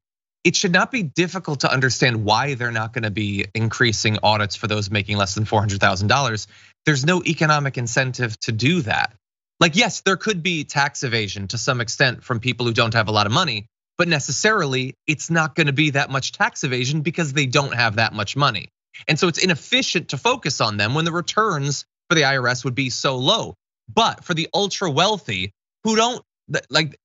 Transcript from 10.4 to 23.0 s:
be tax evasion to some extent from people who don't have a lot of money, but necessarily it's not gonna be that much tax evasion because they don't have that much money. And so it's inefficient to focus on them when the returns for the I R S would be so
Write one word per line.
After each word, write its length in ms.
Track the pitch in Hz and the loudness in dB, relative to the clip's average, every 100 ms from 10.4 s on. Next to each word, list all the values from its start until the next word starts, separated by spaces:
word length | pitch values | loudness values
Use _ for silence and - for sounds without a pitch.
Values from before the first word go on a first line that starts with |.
be 220 | 170 165 | -2 -2
tax 400 | 135 143 143 - | -2 -2 -2 -2
evasion 440 | 131 113 101 101 98 | -2 -2 -2 -6 -6
to 100 | - | -4
some 220 | - 123 | -2 -2
extent 420 | 117 - 135 - | -2 0 0 0
from 180 | - 117 | -4 -4
people 260 | 127 117 120 | -2 -2 0
who 80 | |
don't 180 | 113 117 | 2 2
have 160 | 113 107 | 2 2
a 40 | |
lot 120 | 107 | 2
of 80 | 101 | 2
money, 340 | 143 170 107 104 _ _ - | 2 0 -4 -10 _ _ -2
but 120 | 175 | 0
necessarily 840 | 151 - 127 214 214 147 131 135 - - | 0 -2 0 2 2 2 0 -4 -6 -6
it's 240 | 151 - | -4 0
not 240 | 165 156 | 0 2
gonna 180 | 170 147 | 0 0
be 180 | 135 156 | 2 2
that 200 | 139 139 | 0 -2
much 220 | 135 - | -2 -4
tax 320 | - 214 - | -2 -2 -2
evasion 380 | 139 123 123 156 | -4 -2 -2 -2
because 300 | 156 170 151 | -2 -2 -2
they 140 | 139 131 | 0 2
don't 260 | 143 139 | 2 0
have 240 | 120 117 104 | 0 0 2
that 160 | 113 | -2
much 240 | 104 101 135 | -2 -4 0
money. 320 | 139 101 - _ _ - - | 0 0 -8 _ _ -10 -2
And 100 | 156 | 2
so 120 | 180 | 2
it's 100 | - | 2
inefficient 680 | 185 160 - 247 - 175 123 | 0 0 0 0 0 -2 -4
to 100 | 139 | -2
focus 420 | 240 262 151 - | 0 0 -2 -2
on 160 | 113 104 | 0 0
them 180 | 104 | 0
when 100 | 147 | 0
the 80 | 165 | -2
returns 720 | 170 170 - 220 156 139 135 - _ - | -2 -2 0 0 0 -2 -4 -8 _ 0
for 60 | 165 | 2
the 80 | |
I 120 | 135 135 | 4 2
R 120 | 123 | 0
S 160 | 123 | 0
would 100 | 135 | -2
be 160 | 123 131 | -2 -2
so 260 | - | -2